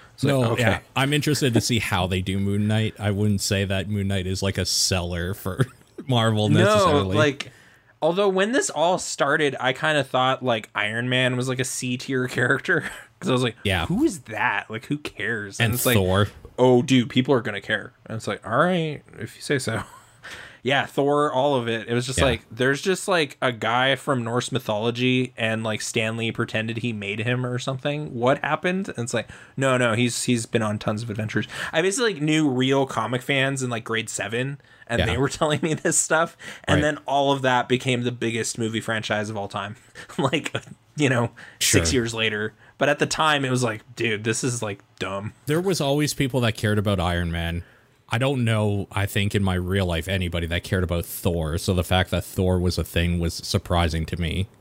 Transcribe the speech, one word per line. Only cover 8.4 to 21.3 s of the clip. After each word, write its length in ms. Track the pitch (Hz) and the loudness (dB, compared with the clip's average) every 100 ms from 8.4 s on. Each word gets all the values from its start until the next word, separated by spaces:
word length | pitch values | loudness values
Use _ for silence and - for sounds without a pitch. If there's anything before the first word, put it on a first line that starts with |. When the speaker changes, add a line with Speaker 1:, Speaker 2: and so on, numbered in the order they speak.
| 202 | 2
Speaker 1:
this 160 | 269 392 | 0 0
all 280 | 147 165 180 | 0 0 0
started, 580 | - - 143 156 147 135 | -2 -2 0 2 2 0
I 140 | 123 | -2
kinda 300 | 131 156 151 131 | 0 0 0 0
thought, 380 | 131 127 131 127 | 2 2 2 0
like, 240 | 113 107 | -2 -2
Iron 360 | 104 104 113 123 | -2 -2 -2 0
Man 260 | 127 127 123 | 2 2 0
was, 140 | 127 | -2
like, 100 | 127 | -2
a 60 | 127 | -4
C 320 | - 127 123 | -4 -4 -4
tier 300 | - 131 127 | -2 -2 -2
<laughs> 20 | |
character. 600 | - 120 135 - 170 - - - - | 0 0 0 0 -2 -2 -10 -18 -8
'Cause 100 | 185 | -2
I 40 | |
was 100 | 127 | 0
like, 120 | 123 - 101 | 0 -2 0
Speaker 2:
Yeah. 200 | 95 82 | 0 0
Speaker 1:
"Who 160 | 190 311 | 0 0
is 140 | 175 | -2
that? 480 | 113 104 120 101 - | -8 -2 0 0 -4
Like, 160 | 110 - | -8 -6
who 120 | 147 | -6
cares?" 600 | - - 104 113 104 - | -6 -6 -4 -4 -6 -2
And 60 | 117 | 0
Speaker 2:
And 60 | |
Speaker 1:
it's 120 | 120 131 | 0 2
like, 100 | 117 | 2
Speaker 2:
Thor. 320 | 92 95 104 - - - | 4 4 2 -2 -10 4
Speaker 1:
"Oh, 220 | 127 123 | 6 6
dude, 280 | 131 131 110 | 6 2 2
people 240 | 127 131 | 0 2
are 80 | 135 | 2
gonna 200 | 113 101 | 0 -6
care." 320 | - 107 - - - | -4 -4 -4 -16 -12
And 100 | 110 | -10
it's 100 | - | -6
like, 180 | 101 - | -8 -2
"All 100 | 120 | 0
right, 440 | 175 185 156 143 - - | 2 2 -2 -6 -14 -14
if 160 | 110 - | -14 -10
you 60 | |
say 180 | - 143 | -4 -2
so." 220 | 131 110 - | -2 -4 -6
<laughs> 60 | - - - - - - - | -14 -20 -20 -18 -16 -18 -8
Yeah, 240 | 120 135 110 | 0 0 0
Thor, 440 | - 143 147 147 | 0 2 4 2